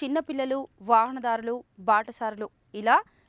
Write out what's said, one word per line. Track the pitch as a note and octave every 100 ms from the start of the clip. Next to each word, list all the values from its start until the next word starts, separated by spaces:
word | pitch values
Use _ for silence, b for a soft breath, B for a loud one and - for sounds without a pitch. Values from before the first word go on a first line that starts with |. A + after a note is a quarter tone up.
చిన్నపిల్లలు, | C4+ D#4 D#4 C#4 C4 C4+ - _
వాహనదారులు, | G3 A#3 A#3+ C4 A#3+ A3+ A#3 B3 - -
బాటసారులు | F#3 G#3+ A3+ - A3 G#3 G#3+ _ _
ఇలా | G#3 G#3+ D#4 - _